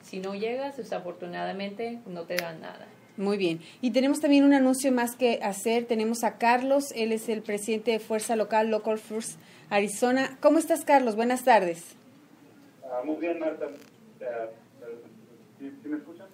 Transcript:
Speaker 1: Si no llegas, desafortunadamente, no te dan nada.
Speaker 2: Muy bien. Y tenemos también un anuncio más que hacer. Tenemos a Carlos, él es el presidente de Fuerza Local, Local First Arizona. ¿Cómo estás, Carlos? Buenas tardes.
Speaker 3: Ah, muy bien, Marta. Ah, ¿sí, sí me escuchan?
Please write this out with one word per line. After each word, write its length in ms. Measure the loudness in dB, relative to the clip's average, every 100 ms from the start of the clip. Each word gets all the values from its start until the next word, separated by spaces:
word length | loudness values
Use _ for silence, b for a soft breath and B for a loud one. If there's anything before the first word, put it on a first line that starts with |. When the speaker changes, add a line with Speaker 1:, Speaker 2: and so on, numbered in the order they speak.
Speaker 1:
Si 160 | -12 -10
no 160 | -8 -4
llegas, 420 | -4 -4 -6 -8
desafortunadamente, 1200 | -8 -8 -8 -12 -10 -8 -6 -6 -8 -6 -8 -8 -12
no 160 | -12
te 140 | -6 -6
dan 260 | -6 -10
nada. 260 | -14 -16 -20 -20 -20 -6
Speaker 2:
Muy 180 | -2 0
bien. 240 | 0 -2 B B
Y 100 | 0
tenemos 300 | 2 2 2
también 240 | 4 6 8
un 80 |
anuncio 380 | 6 6 2 2
más 240 | 0 -2 0
que 220 | 0 0
hacer. 420 | -2 -4 0 0 0
Tenemos 380 | 0 0 0
a 140 | -2 0
Carlos, 560 | 2 2 4 2 0 -4
él 160 | -2
es 160 | -2 -2
el 140 | -6
presidente 500 | -4 -6 -2 -2 0
de 80 | -2
Fuerza 380 | -2 -4 -2 -2
Local, 320 | 2 2 2
Local 300 | 0 0 -4
First 380 | -4 -8 -8 -14 B B B
Arizona. 680 | 0 0 0 2 2 0 2
¿Cómo 200 | 4 4
estás, 260 | 4 -2 4
Carlos? 320 | 4 4 0
Buenas 260 | 0 2
tardes. 400 | 6 6 6 -4 -10 -20 -20 -20 -20 -20 -20 -20 -20 _ -8
Speaker 3:
Ah, 160 | -6
muy 140 | -4 -4
bien, 220 | -2 -2
Marta. 260 | -4 -4 -8 -10 -20 _ -20 -12
Ah, 240 | -8 -6 -6 -10 -20 -20 -16 -16 -16 -20 -20 -20 -20 -16
¿sí, 140 | -16 -14
sí 60 | -8
me 80 | -8
escuchan? 300 | -8 -20 -20